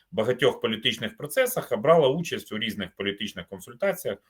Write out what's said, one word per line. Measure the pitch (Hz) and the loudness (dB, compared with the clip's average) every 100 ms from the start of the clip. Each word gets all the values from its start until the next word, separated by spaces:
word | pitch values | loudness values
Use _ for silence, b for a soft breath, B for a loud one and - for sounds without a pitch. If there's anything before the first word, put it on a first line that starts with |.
| b | b
багатьох | 95 110 123 131 117 | -2 0 4 2 2
політичних | 113 110 123 107 110 - | -2 0 -2 -2 -6 -8
процесах, | - - 247 - - | -4 0 0 0 -2
а | 117 | 0
брала | 135 170 135 | 6 6 6
участь | 156 170 113 - | 2 -2 -6 -6
у | 107 | -6
різних | 113 101 90 - | -4 -4 -8 -4
політичних | 98 101 104 95 87 | -4 -4 -6 -10 -12
консультаціях. | 95 - - 196 - 117 98 | -14 -14 -4 -2 -2 -4 -6